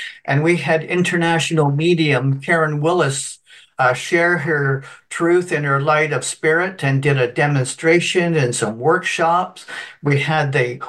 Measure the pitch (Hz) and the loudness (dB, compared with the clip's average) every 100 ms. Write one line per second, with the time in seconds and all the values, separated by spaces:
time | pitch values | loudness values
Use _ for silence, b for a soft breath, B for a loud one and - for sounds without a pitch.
0 | B B - 143 165 170 143 160 - 180 | B B -2 0 2 0 0 -2 0 -2
1 | 175 175 170 165 - 160 143 143 170 170 | 0 0 2 0 0 0 2 2 2 2
2 | 151 127 135 135 - 170 156 147 160 180 | 2 2 0 -2 0 0 0 0 0 2
3 | 139 135 - - B B B B 127 131 | 0 -2 -8 -14 B B B B 0 0
4 | - 170 175 175 156 147 139 135 B B | -2 0 2 0 0 0 0 -2 B B
5 | B - 170 180 175 151 143 139 147 151 | B -2 2 2 0 -2 0 0 2 2
6 | 156 151 - - 156 165 185 190 139 135 | 0 -2 -6 -2 0 2 0 -2 0 2
7 | 143 135 123 - 147 143 123 - 165 175 | 2 2 0 0 0 0 -2 -2 2 2
8 | 170 185 170 160 123 - 107 113 139 180 | 2 0 2 2 0 0 -4 -2 0 0
9 | - - 165 175 - - - B B B | -2 -2 0 0 -2 -8 -16 B B B
10 | 147 139 139 156 143 135 123 131 | 0 0 0 0 0 0 -2 -4